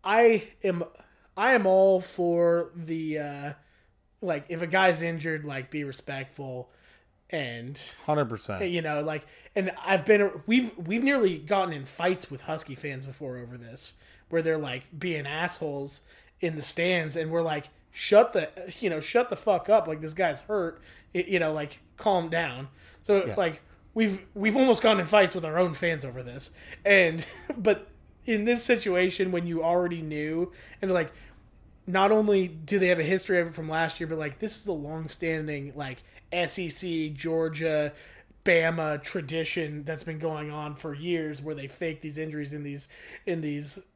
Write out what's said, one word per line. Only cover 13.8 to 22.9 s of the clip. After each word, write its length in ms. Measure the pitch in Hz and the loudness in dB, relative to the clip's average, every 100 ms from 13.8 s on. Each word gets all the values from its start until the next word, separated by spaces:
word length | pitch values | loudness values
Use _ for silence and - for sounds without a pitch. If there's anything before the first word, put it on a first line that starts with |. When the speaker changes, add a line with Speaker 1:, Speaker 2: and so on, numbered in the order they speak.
| - - - - _ | -12 -14 -20 -20 _
Speaker 1:
where 140 | 165 | 0
they're, 160 | 160 160 | 2 -2
like, 280 | 139 127 - 156 | -2 -8 -10 -8
being 300 | 180 156 139 | -4 -4 -4
assholes 760 | 156 175 - 156 139 139 - - - _ _ | -4 -4 -4 -6 -6 -8 -12 -16 -20 _ _
in 140 | 170 156 | -4 -2
the 60 | |
stands, 540 | 139 - 175 180 156 156 | -2 0 2 2 0 -4
and 140 | 160 | -2
we're 120 | 165 | -2
like, 280 | 165 151 - _ _ | 0 -4 -6 _ _
"Shut 420 | - - 208 240 | -8 8 8 8
the, 160 | 190 156 - 185 - | 2 -2 -8 -14 -4
you 100 | 202 | -2
know, 100 | 156 | -2
shut 300 | - 233 247 | 0 0 0
the 60 | - | -2
fuck 320 | 220 185 190 | 0 0 4
up. 200 | 214 165 | 4 4
Like, 120 | 156 | -6
this 120 | 156 | -6
guy's 300 | 160 175 139 | -2 0 -2
hurt. 380 | - 208 170 - - - _ | -4 -2 -2 -8 -20 -20 _
Y-, 100 | 180 180 | -6 0
you 120 | 180 | 0
know, 140 | 160 | 0
like, 280 | 156 143 - _ - | -2 -6 -12 _ -2
calm 320 | 220 190 165 | 2 2 2
down." 400 | 165 156 127 135 - - | -2 -2 -6 -12 -16 -20